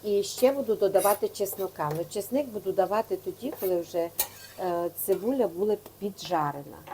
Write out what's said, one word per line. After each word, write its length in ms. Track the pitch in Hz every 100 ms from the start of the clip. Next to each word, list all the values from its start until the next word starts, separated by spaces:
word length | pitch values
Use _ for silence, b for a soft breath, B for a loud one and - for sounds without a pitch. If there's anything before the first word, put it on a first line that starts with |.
І 200 | 214 202
ще 280 | 196 - 254
буду 240 | 277 226 208
додавати 520 | 196 185 202 208 214
чеснока. 640 | - 196 - 190 - 151 156
Ну, 80 | 165
чесник 380 | 208 196 262 269
буду 240 | 208 185
давати 460 | 190 180 208 226 185
тоді, 360 | 190 165 254 -
коли 220 | 190 175
вже, 280 | 165 175 170 165 - B B -
е, 300 | 185 175 170 -
цибуля 520 | - 185 214 269 202
була 300 | 170 208 208 - -
піджарена. 800 | 202 196 165 170 147 143 143 - -